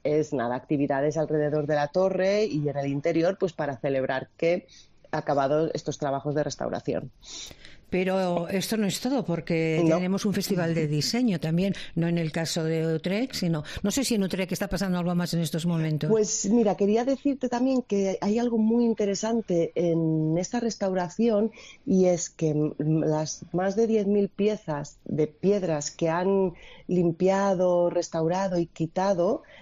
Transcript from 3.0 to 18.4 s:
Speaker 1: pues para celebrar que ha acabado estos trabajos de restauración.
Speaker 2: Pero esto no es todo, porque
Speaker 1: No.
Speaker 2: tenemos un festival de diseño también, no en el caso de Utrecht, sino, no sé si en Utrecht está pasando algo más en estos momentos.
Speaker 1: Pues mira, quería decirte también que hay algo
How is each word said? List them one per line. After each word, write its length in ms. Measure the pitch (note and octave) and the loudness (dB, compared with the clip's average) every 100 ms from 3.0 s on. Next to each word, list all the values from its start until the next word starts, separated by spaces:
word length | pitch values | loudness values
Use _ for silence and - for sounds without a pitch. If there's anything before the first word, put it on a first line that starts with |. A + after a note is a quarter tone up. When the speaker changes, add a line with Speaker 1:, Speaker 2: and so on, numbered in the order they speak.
| E3+ E3 E3 G3 | 0 2 2 2
Speaker 1:
pues 140 | F#3 | -2
para 240 | - D3 C3 | -2 -6 -4
celebrar 500 | D3 C3+ C3 C3 - - | -2 0 0 -2 -6 -2
que 320 | E3+ F3+ - - - _ - | 0 0 -4 -20 -20 _ -8
ha 80 | D#3 | -6
acabado 520 | D3+ C#3 C3+ D3+ D#3+ | 0 0 2 2 0
estos 240 | - - C#3+ | -2 -6 -6
trabajos 380 | C#3+ C3+ D3 D3 | -4 -4 -2 -2
de 80 | |
restauración. 680 | D3 - A#2+ - - E2+ C#3+ - - - - - - - - | -2 -4 -6 -6 -4 -4 -6 -12 -18 -16 -16 -18 -20 -20 -6
Speaker 2:
Pero 560 | F3+ F#3 F#3+ F3+ F3 E3+ | -2 0 0 0 -2 -2
esto 280 | F#3+ F3 A3 | -4 -2 -2
no 80 | G3+ | -2
es 140 | - | -2
todo, 260 | B3+ C4+ - | -2 -2 -2
porque 560 | E3+ - E3 D#3+ D#3+ | -2 -2 0 2 2
Speaker 1:
No. 120 | E3 E3 | 4 2
Speaker 2:
tenemos 280 | F#3 G3 | 2 0
un 80 | G#3+ G3 | 0 -2
festival 400 | F#3+ F#3+ E3+ E3 | 0 0 0 0
de 100 | D#3 | 0
diseño 520 | D3+ C#3+ A#3 B3 E3+ | 0 0 0 0 0
también, 340 | D#3+ E3 G3 F3+ - - | 0 0 0 -2 -6 -2
no 120 | E3+ | 0
en 120 | E3+ | 0
el 120 | D#3+ | -2
caso 320 | D#3 D#3+ - | -4 -4 -2
de 220 | D#3+ D#3+ D#3+ | -2 0 0
Utrecht, 480 | D#3+ F3 G3 C4 | -2 -2 -2 -4
sino, 300 | - F3 D#3+ D3 - | -2 -2 -2 -4 -4
no 80 | G#3 | -2
sé 140 | G3+ | 0
si 100 | C4 | 0
en 80 | A3+ | 0
Utrecht 300 | F#3+ F#3 F3+ | 0 -2 -4
está 160 | F3 G3 | -4 -4
pasando 320 | F3 F#3+ F3+ | -2 -2 -2
algo 160 | F3 F3 | 0 0
más 180 | F3 | 0
en 60 | E3 | -2
estos 260 | D#3+ E3 E3+ | -2 -2 -2
momentos. 420 | E3+ D#3+ D3+ D3+ | 0 0 0 2
Speaker 1:
Pues 400 | A3 G3+ - G3+ | 2 2 -2 0
mira, 240 | A#3+ G3+ F3+ | 2 2 2
quería 260 | G3+ A3 | 2 2
decirte 460 | B3 C4+ C#4+ C#4 B3 | 2 0 0 -2 -2
también 320 | A#3+ C4 C4 | 0 0 0
que 380 | - G3+ F#3+ F#3 | 0 0 0 0
hay 160 | G3+ | 0
algo 220 | A3 | 0